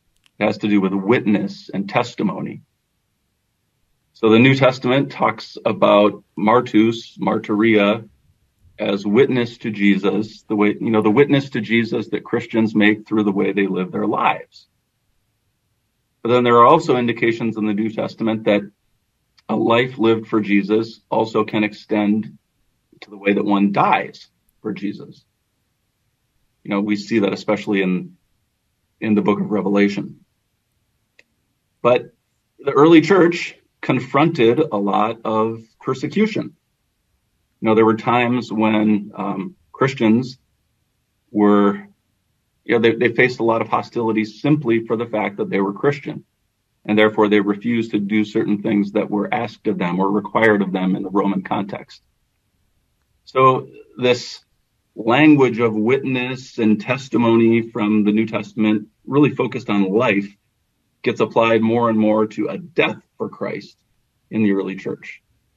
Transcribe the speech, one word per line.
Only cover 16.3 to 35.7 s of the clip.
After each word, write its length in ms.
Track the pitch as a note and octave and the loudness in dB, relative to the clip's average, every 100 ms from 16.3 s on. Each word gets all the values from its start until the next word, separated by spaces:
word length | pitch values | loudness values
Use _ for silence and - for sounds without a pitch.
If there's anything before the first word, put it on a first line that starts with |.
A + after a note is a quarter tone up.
| B2 B2 | 2 6
there 100 | A#2+ | 8
are 100 | A#2+ | 8
also 300 | D#3+ D#3 B2 | 6 4 0
indications 640 | A#2+ A2+ A#2 A2+ A2+ A2 | 0 0 -2 0 -4 -4
in 80 | G#2+ | -2
the 80 | |
New 160 | G2+ A2 | -2 -4
Testament 560 | A2 - - A2+ A2 A2 | -4 -8 -4 -4 -2 0
that 160 | G2+ G2+ _ _ _ _ _ _ _ - | 0 -2 _ _ _ _ _ _ _ -6
a 80 | G#2+ | -2
life 400 | A2+ A#2 B2+ A2+ | 2 2 0 0
lived 300 | A2 A2 A2 | 0 0 -2
for 120 | A2+ | -4
Jesus 640 | G2 G2+ F#2 G#2+ A2+ - - | 0 0 2 0 -2 -10 -6
also 320 | A2+ A2 A2 | -4 -2 -2
can 220 | G#2+ A2+ G#2 | -2 -2 -2
extend 720 | - - G#2+ G#2 G#2+ G#2+ - _ _ _ _ _ _ | -6 -6 -2 0 -2 -4 -12 _ _ _ _ _ _
to 80 | - | -20
the 80 | G2+ | -6
way 160 | G2+ | -2
that 100 | G2+ | 0
one 300 | G2+ G2+ G2+ | 0 0 0
dies 560 | G2+ G3 G#2+ - - - _ _ _ | 2 0 0 -4 -14 -20 _ _ _
for 100 | A2 | -12
Jesus. 540 | G2 G2+ - - - _ _ _ _ _ _ _ _ _ _ _ _ _ _ | -10 -10 -12 -16 -20 _ _ _ _ _ _ _ _ _ _ _ _ _ _
You 60 | - | -6
know, 100 | G2+ | -4
we 160 | G#2 G#2 | -2 -4
see 240 | - A2+ | -2 0
that 140 | G2 | 0
especially 480 | - - G2+ A2 G2 | -2 -4 -4 -2 -2
in, 340 | F#2 F2+ F2+ - _ _ _ _ _ _ _ _ | 0 -2 -6 -18 _ _ _ _ _ _ _ _
in 140 | A2 G#2+ | -2 0
the 60 | |
book 200 | G2+ G2+ | 2 0
of 100 | F#2 | -2
Revelation. 680 | G2+ F#2 G2+ G2+ - - - _ _ _ _ _ _ _ _ _ _ _ _ _ _ _ _ | -4 -2 0 0 -2 -10 -14 _ _ _ _ _ _ _ _ _ _ _ _ _ _ _ _
But 320 | A#2+ B2 - _ _ _ _ _ | 2 2 -2 _ _ _ _ _
the 140 | C#3 | -2
early 300 | C#3+ D#3 E3 | 4 8 8
church 560 | D#3 F#3+ E3+ F3 - - _ _ | 6 4 4 0 -10 -16 _ _
confronted 800 | - C3 - C#3 E3 E3 A2+ B2+ | -4 -4 -2 0 0 2 2 2
a 180 | D3+ G#2 | 0 -2
lot 400 | G2 G2+ G#2+ A#2 A2 | -2 0 -2 -4 -4
of 360 | A2 A2 A2+ A2+ | -2 -2 -4 -14